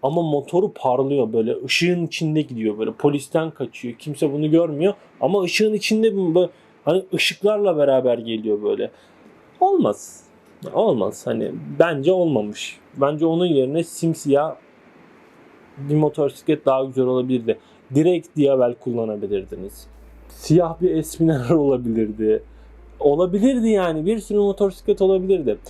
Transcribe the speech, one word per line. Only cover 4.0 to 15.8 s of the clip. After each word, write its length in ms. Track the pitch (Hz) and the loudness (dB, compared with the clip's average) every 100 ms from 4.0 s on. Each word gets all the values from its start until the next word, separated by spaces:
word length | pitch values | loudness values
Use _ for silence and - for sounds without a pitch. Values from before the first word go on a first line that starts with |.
| 156 143 156 | -12 -4 -4
bunu 180 | 143 156 | -2 2
görmüyor 420 | 160 170 147 185 196 - _ | 2 2 0 -2 -2 -14 _
ama 200 | 131 202 | -2 0
ışığın 320 | 180 - 214 | 0 0 0
içinde 440 | 214 - 220 220 196 | 0 0 2 2 0
bu-, 180 | 180 165 | 0 2
böyle 140 | 175 - _ _ - | 0 -4 _ _ -2
hani 180 | 175 190 | 0 -2
ışıklarla 640 | 180 - - 202 214 202 156 | -4 -2 0 0 2 0 2
beraber 400 | 143 131 127 120 | 4 4 2 0
geliyor 460 | 113 113 110 104 | -2 -4 -2 -2
böyle. 280 | 104 104 104 - _ _ - - _ _ | 0 -2 -4 -8 _ _ -20 -20 _ _
Olmaz. 640 | 370 392 165 208 - - _ _ _ _ - | 2 2 0 -2 -8 -20 _ _ _ _ -6
Olmaz. 540 | 143 220 131 98 - - | 0 0 2 -2 -4 -6
Hani 240 | 117 113 - 147 143 | -6 -6 -8 -14 -2
bence 320 | 165 151 139 | 0 2 2
olmamış. 680 | 185 170 131 104 104 - - _ 131 | 2 2 0 -2 -8 -14 -16 _ -2
Bence 280 | 139 147 165 | -2 0 0
onun 200 | 165 180 | 0 2
yerine 380 | 147 127 151 | 2 0 -2
simsiyah 720 | 165 - 165 156 147 139 156 - _ _ _ - - - - - - - - | -4 -4 -4 -2 0 0 0 -6 _ _ _ -20 -20 -20 -20 -20 -20 -20 -20
bir 180 | - | -16